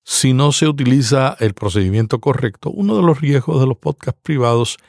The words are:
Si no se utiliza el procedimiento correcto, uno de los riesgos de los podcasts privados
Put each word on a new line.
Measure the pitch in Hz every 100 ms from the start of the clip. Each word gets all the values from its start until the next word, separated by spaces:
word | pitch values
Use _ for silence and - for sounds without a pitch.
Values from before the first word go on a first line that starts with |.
Si | - - 131
no | 127 147
se | 139 156
utiliza | 143 123 135 113 135 131 -
el | 110
procedimiento | - 104 101 95 107 110 123
correcto, | 147 127 123 - -
uno | 202 202 214
de |
los | 170 143
riesgos | 147 139 151 151
de | 131
los | 120
podcasts | 151 147 - -
privados | - 147 120 117 117 -